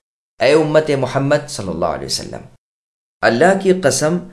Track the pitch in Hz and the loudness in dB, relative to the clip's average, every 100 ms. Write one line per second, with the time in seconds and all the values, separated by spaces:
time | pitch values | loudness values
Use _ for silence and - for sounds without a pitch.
0 | _ _ _ - 123 156 151 156 156 135 | _ _ _ -2 2 4 4 2 2 0
1 | 127 139 139 147 - - 98 80 87 67 | -2 -2 0 -2 -2 -10 -8 -4 -4 -4
2 | 67 - 50 57 - _ _ _ _ _ | -6 -8 -8 -14 -16 _ _ _ _ _
3 | _ _ 113 117 175 190 190 185 147 - | _ _ 0 4 4 2 0 2 0 0
4 | 151 175 - | -2 -2 -6